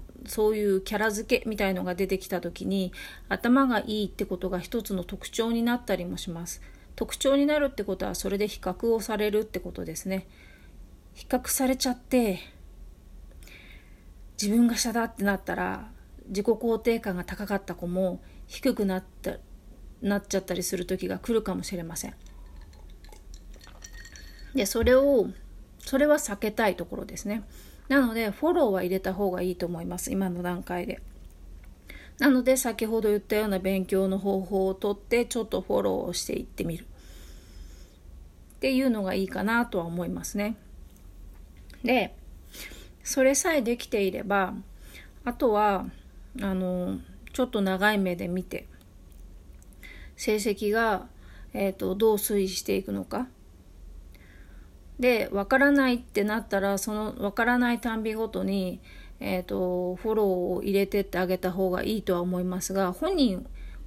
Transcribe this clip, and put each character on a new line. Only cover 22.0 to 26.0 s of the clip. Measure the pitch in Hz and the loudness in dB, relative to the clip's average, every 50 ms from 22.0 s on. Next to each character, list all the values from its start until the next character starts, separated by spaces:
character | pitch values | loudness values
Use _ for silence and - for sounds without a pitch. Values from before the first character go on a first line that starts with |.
| - 202 | -10 -10
ん。 | - - - - - - - - - - - - - - - - - - - - - - - - - - - - - - - - - - - - - - - - - - - - - - - - - | -12 -14 -18 -20 -18 -18 -18 -18 -18 -18 -18 -18 -20 -18 -18 -18 -18 -18 -18 -18 -20 -18 -18 -18 -18 -18 -18 -18 -18 -18 -18 -18 -18 -18 -18 -16 -16 -16 -16 -16 -18 -18 -18 -16 -16 -16 -10 -4 0
で、 | 262 202 | 0 0
そ | - - 226 226 | 2 2 4 6
れ | 240 254 | 8 8
を、 | 262 277 285 277 226 180 - - - - - - - - - - - | 8 8 8 6 6 4 2 -2 -10 -14 -18 -18 -18 -18 -20 -20 -14
そ | - - 269 | -6 0 2
れ | 262 | 4